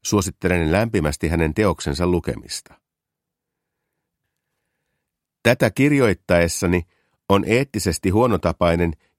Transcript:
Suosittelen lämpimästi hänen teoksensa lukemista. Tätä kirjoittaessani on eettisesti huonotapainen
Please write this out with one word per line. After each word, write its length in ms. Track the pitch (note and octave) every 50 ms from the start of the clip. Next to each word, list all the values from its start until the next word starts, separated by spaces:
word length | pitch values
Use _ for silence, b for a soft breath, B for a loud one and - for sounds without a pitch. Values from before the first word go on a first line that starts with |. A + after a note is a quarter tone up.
| _
Suosittelen 680 | - G#2+ G#2 F2 E2+ - _ - F2+ F2+ F2 E2 D#2
lämpimästi 560 | E2+ G2+ A#2 A#2 A2+ G2 D#2 D2+ D2+ - -
hänen 260 | D#2 E2 E2 E2 D#2+ D2+
teoksensa 540 | G#2+ G#2+ G2 D#2+ - - D#2+ C#2+ D2 F2
lukemista. 760 | F2 F2 E2+ - - - - - - - - _ - - _ _ _ _ _ _ _ _ _ _ _ _ _ _ _ _ _ _ _ _ _ _ _ _ _ _ _ _ _ _ _ _ _ _ _ _ _ _ _ _ _ _ _ _ _ _ _ _ _ _ _ _ _ _
Tätä 280 | A2+ B2+ - C3 A2
kirjoittaessani 1080 | - - C3+ D3 D3 C#3 B2+ G#2+ F2+ - _ - F2+ E2+ E2+ E2+ - - G2+ F2+ F2+ F2 E2 _ _ _ _ _ _ _ _ -
on 140 | G2 G2 E2
eettisesti 640 | E2 A2 B2 C#3 _ - G#2+ - F#2+ D#2+ - - F#2+
huonotapainen 840 | F#2 A2 B2+ B2 G#2 F2 - E2+ E2 _ F2+ E2+ E2+ E2+ F2 E2+ D#2+ _ _ _ _